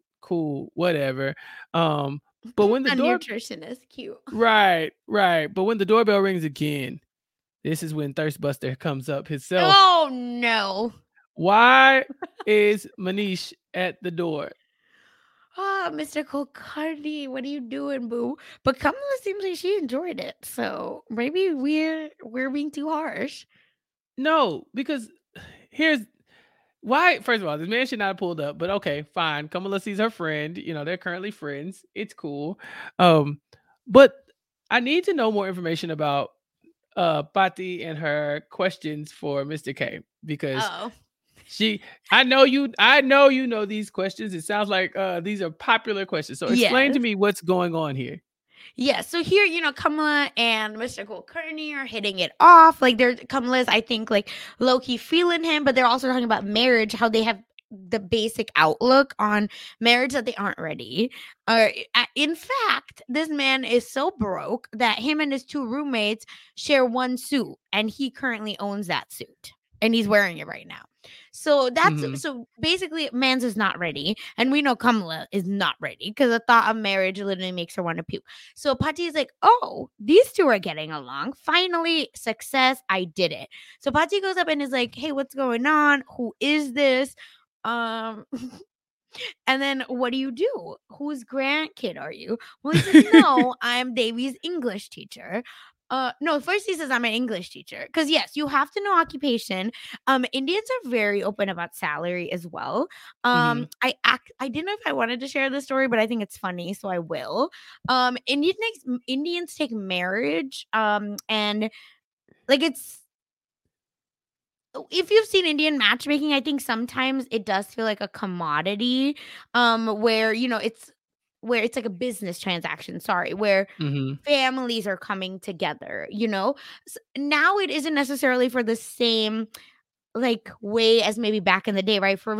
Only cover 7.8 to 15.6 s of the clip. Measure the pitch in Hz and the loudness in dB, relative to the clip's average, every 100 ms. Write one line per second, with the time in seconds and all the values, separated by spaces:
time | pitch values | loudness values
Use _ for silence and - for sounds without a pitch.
7.8 | 160 156 143 139 156 143 147 135 131 131 | -4 -4 -4 -2 -4 -2 -4 -4 -6 -6
8.8 | 165 135 131 139 - 143 - 180 370 392 | -4 -4 -6 -6 -6 -8 -2 4 8 10
9.8 | 381 349 294 254 247 240 240 220 196 196 | 8 6 2 -2 -8 -4 0 0 -2 -4
10.8 | 233 - _ _ _ - 175 214 240 262 | -6 -8 _ _ _ -2 4 8 10 10
11.8 | 269 269 269 - - - 214 214 208 214 | 8 6 2 -8 -16 -6 2 4 4 2
12.8 | - - 185 196 202 180 - - _ 180 | -4 -8 -4 -2 -2 -4 -8 -16 _ -4
13.8 | 180 - 180 170 170 147 - - _ _ | -4 -6 -6 -4 -4 -4 -8 -14 _ _
14.8 | _ _ _ _ _ _ _ - | _ _ _ _ _ _ _ -8